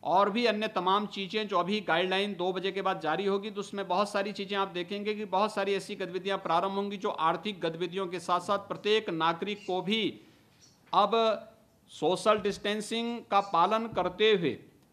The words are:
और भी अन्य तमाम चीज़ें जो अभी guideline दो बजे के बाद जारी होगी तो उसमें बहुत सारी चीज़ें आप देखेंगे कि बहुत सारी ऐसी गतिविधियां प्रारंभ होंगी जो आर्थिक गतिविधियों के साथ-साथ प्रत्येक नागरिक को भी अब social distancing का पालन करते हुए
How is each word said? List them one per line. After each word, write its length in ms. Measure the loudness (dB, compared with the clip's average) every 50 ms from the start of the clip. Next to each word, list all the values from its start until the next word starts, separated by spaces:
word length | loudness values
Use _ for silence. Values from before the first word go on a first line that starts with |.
| -2
और 280 | 2 4 4 4 4
भी 160 | 4 2 2
अन्य 220 | 2 2 2 -2 -2
तमाम 380 | -2 0 2 2 2 2 2
चीज़ें 420 | -2 -6 -8 -8 -4 -4 -4 -4 0
जो 100 | 0 0
अभी 220 | 0 2 0 -2
guideline 540 | 0 2 2 2 2 2 2 0 0 -2 -2
दो 180 | -2 -2 -2 -2
बजे 200 | -2 -4 -4 -4
के 100 | -2 -2
बाद 180 | -2 -2 0
जारी 260 | -2 -2 -2 0 0
होगी 240 | 0 0 -2 -2 -6
तो 100 | -8 -8
उसमें 260 | -10 -8 -6 -8 -4 0
बहुत 220 | 2 2 2 2
सारी 220 | 0 -2 -2 -2 -4
चीज़ें 240 | -6 -6 -4 0 0
आप 100 | 0 0
देखेंगे 460 | -2 -6 -6 -4 -6 -4 -4 -4 -2
कि 100 | -4 -4
बहुत 300 | 0 2 2 2 2 2
सारी 200 | 0 0 0 0
ऐसी 200 | -2 -2 -6 -8
गतिविधियां 420 | -6 -6 -6 -6 -6 -2 -2 -2 -2
प्रारंभ 340 | 0 2 2 2 2 2 0
होंगी 240 | -2 -2 -2 -4
जो 120 | -2 -2 -2
आर्थिक 520 | -2 2 2 2 2 2 -2 -6 -6 -4
गतिविधियों 460 | -4 -4 -4 -2 -6 -6 -4 -4 -6
के 140 | -4 -6 -8
साथ-साथ 380 | -2 0 0 0 2 0 -2 -2
प्रत्येक 500 | -2 -6 -10 -6 0 0 0 0 0 -2
नागरिक 560 | -2 0 2 0 2 0 -2 -6 -6 -8 -4
को 140 | -4 -2 -2 0
भी 380 | 0 0 0 0 -2 -4 -6 -18 -20 -20 _ _ _ _ _ _ _ _ _ _ 0 4
अब 200 | 4 4 4 4 4 4 4 2 0 -4 -14 -20 _ _ _ _ _ _ _ -10
social 460 | -2 0 0 2 2 4 4 4 4
distancing 840 | 4 -2 -4 -2 -4 -4 -4 -4 -4 -4 -4 -4 -2 -4 -6 -6 -6 _
का 100 | 2 2
पालन 460 | 2 2 2 4 4 4 4 0 -2 -2
करते 440 | -2 -2 -2 -2 0 4 6 6 6
हुए 260 | 6 4 0 -2 -4 -10 -20 _ _ _ _